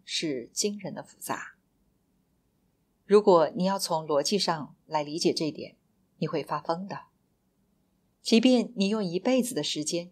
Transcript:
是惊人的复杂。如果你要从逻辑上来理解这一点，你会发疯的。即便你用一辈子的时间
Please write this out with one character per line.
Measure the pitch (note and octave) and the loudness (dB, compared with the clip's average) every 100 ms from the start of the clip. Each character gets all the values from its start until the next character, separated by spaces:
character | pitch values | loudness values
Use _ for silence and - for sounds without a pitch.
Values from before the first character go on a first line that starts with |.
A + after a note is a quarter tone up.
| - | -8
是 | - E3 C3 A#2 | -6 -4 -6 -8
惊 | - G#3 G#3 | -4 -4 -4
人 | F3 | -10
的 | - | -12
复 | - - | -14 -16
杂。 | - B2+ - - _ _ _ _ _ _ _ _ _ _ _ _ _ _ _ | -10 -10 -10 -20 _ _ _ _ _ _ _ _ _ _ _ _ _ _ _
如 | G3+ | 6
果 | G#3 F3 D3 - | 8 6 6 2
你 | F#3 | -2
要 | G3 | -2
从 | - E3 D#3 | -2 -4 0
逻 | D3 | 0
辑 | D3+ G#3 | 2 0
上 | F3+ D#3+ C#3 - _ | 0 -2 -6 -16 _
来 | D#3 | -4
理 | D3 D#3+ | -2 0
解 | E3+ | 0
这 | - D#3 | 0 -2
一 | |
点， | D3 G#2+ - _ _ _ _ | -6 -14 -18 _ _ _ _
你 | D#3+ | -4
会 | D#3 | -4
发 | C#3 D3+ | -4 -6
疯 | - E3 G3 | -4 -4 -4
的。 | C#3 - _ _ _ _ _ _ _ _ _ _ _ | -12 -14 _ _ _ _ _ _ _ _ _ _ _
即 | - A3+ | 2 4
便 | B3+ B3+ G#3 - | 6 4 2 -2
你 | G3 | -2
用 | A3 | 0
一 | F#3+ F3 | -2 -2
辈 | B3 B3+ | 0 0
子 | A#3+ | 0
的 | D3 | -4
时 | D3 D#3 | -4 -4
间 | D3+ E3+ F3 | -4 -6 -8